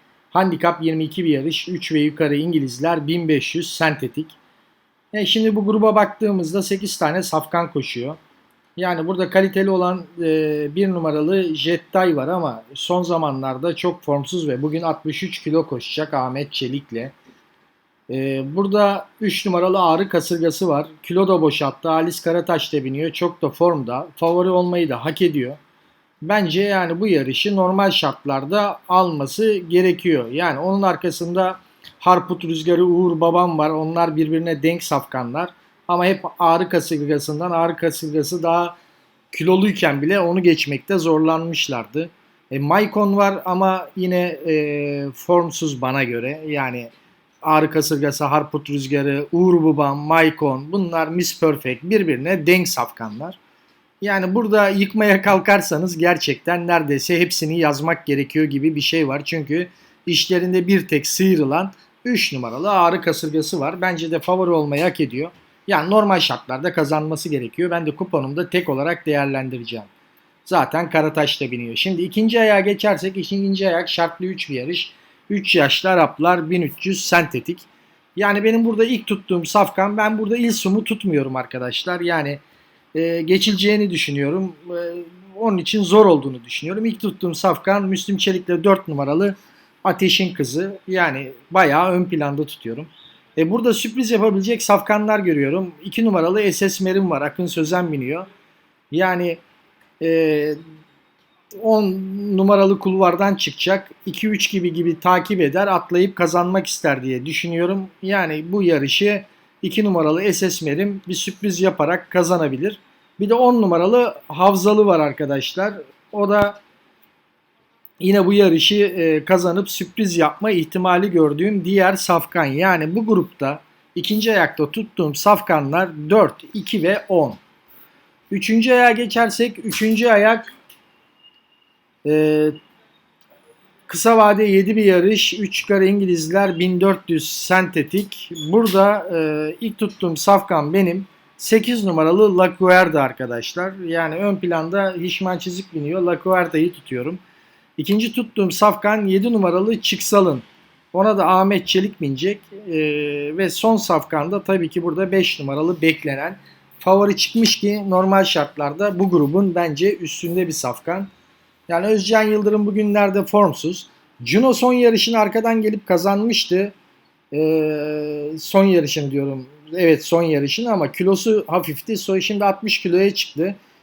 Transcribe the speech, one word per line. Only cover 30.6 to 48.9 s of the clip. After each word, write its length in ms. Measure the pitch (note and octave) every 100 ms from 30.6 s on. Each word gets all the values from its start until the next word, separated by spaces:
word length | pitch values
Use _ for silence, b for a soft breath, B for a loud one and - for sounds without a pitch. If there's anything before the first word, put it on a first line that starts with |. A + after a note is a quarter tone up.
| F3 G3
arkasında 760 | G3 D#3+ F3+ D#3+ E3+ F3 F#3 F#3+ _ B B B
Harput 460 | - F3+ F3+ F3
Rüzgarı, 420 | E3 D#3+ D#3+ F3 F3+
Uğur 340 | F3 F3+ E3
Babam 380 | E3+ F3 F3+ D#3+
var. 120 | D3+
Onlar 460 | D#3+ D#3+ E3 E3+ D#3
birbirine 460 | D#3 D#3+ E3+ D#3
denk 200 | D#3 E3+
safkanlar. 680 | - C#3+ - C3 A#2+ C3+ F3+ b b b -
Ama 180 | F3 F3+
hep 140 | F#3+ E3+ -
Ağrı 300 | E3+ E3+ F3+
Kasırgası'ndan, 840 | F3+ E3 D#3 C#3+ D3 C#3+ D3+ F3+
Ağrı 260 | E3 E3+ D#3+
Kasırgası 640 | E3+ D#3 D#3 D3+ C#3+ F3
daha 340 | E3 E3+ E3+ b b b b b _
kiloluyken 720 | - D#3 F#3 G#3 G3 E3 C#3+
bile 180 | D3 G3
onu 220 | E3+ F#3
geçmekte 560 | F3 D#3 - C#3 - G3
zorlanmışlardı. 1120 | D#3+ D#3 D#3+ D#3+ E3 D#3 - B2+ A2+ C#3+ E3+ b b b _
E, 80 | C3+
Maicon 580 | C#3+ F#3 G#3 G#3 G#3 G3+
var 260 | G3 F#3+
ama 440 | - F#3 F#3+ F#3+ F3 -
yine, 420 | F3+ F3+ F3+ D#3+ E3
e, 600 | D#3 D3 D3 C#3+ C#3+ C#3+
formsuz 680 | C3 - F3 E3+ C#3+ D#3+ C3+
bana 220 | C3 C3+
göre. 360 | B2+ A#2 B2 D3+ D#3
Yani 420 | D3 C3 B2 A#2 b b b _ _
Ağrı 280 | D3+ D#3 D#3
Kasırgası, 540 | D#3+ D3+ D3+ C#3+ C#3+
Harput 460 | D3 D3+ D3 D3+ D3
Rüzgarı, 560 | C#3+ C3+